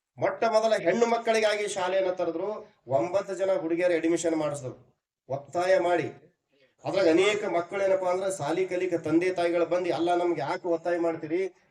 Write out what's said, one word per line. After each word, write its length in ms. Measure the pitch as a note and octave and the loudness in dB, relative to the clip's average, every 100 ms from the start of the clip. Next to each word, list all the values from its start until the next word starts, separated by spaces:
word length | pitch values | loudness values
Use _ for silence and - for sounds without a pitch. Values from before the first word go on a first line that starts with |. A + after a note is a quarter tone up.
| _ - | _ -4
ಮೊಟ್ಟ 260 | F#3 G3 | -4 0
ಮೊದಲ 300 | A3+ A3 A3 G#3 | 2 2 2 2
ಹೆಣ್ಣು 240 | E3 A3 A#3 | 2 2 2
ಮಕ್ಕಳಿಗಾಗಿ 640 | A#3 A3+ A3 G#3+ G#3 G#3 | 2 2 2 2 0 -4
ಶಾಲೆಯನ್ನ 420 | G3 F3+ F#3+ F#3 | -2 0 0 0
ತೆರೆದ್ರು. 640 | F3+ E3 E3 G3+ G#3+ - _ - | -2 -4 -4 -6 -8 -12 _ -2
ಒಂಬತ್ತು 480 | - - - F#3+ | -2 0 -2 -4
ಜನ 160 | F#3 F#3+ F#3 | -4 0 0
ಹುಡುಗಿಯರು 360 | D#3+ E3+ F3+ | 0 0 2
ಅಡ್ಮಿಷನ್ 420 | E3 E3 E3+ E3 D#3+ | 2 2 0 0 0
ಮಾಡಿಸಿದ್ರು 600 | D3+ C3+ B2+ - _ _ _ _ - | -2 -6 -10 -14 _ _ _ _ -10
ಒತ್ತಾಯ 500 | B2+ - F3 F3+ F#3+ | -10 -6 -2 2 4
ಮಾಡಿ. 460 | F3 E3+ C3 - - _ _ _ _ _ | 4 0 -2 -10 -20 _ _ _ _ _
ಅದ್ರಾಗ 240 | D3 F3+ E3+ | -4 2 4
ಅನೇಕ 360 | E3+ G3+ G#3 | 6 4 2
ಮಕ್ಕಳು 380 | G3+ E3+ E3+ G3 | -2 -2 -4 -2
ಏನಪ್ಪಾ 280 | F#3+ F#3 F3+ | 2 2 0
ಅಂದ್ರೆ 260 | F3+ G3 - | -2 -2 -4
ಸಾಲಿ 320 | D3 F3 F#3 | -2 -2 -2
ಕಲಿಕ 260 | F3+ F3+ | -2 -2
ತಂದೆ 400 | E3 D#3 D#3+ F#3 | -2 0 2 2
ತಾಯಿಗಳು 320 | F3+ F3 E3+ E3 | 0 0 0 0
ಬಂದು, 280 | F3+ F#3 | 0 0
"ಅಲ್ಲ, 200 | D3+ E3+ | 0 0
ನಮ್ಗೆ 260 | F3 F3 D#3 | 2 0 0
ಯಾಕೆ 280 | C#3+ F3+ F3+ | -2 -4 -2
ಒತ್ತಾಯ 300 | E3 F3 F3 | -2 0 0
ಮಾಡ್ತೀರಿ, 540 | E3+ D#3+ D#3+ E3+ F#3 _ _ | 0 -2 -4 -4 -4 _ _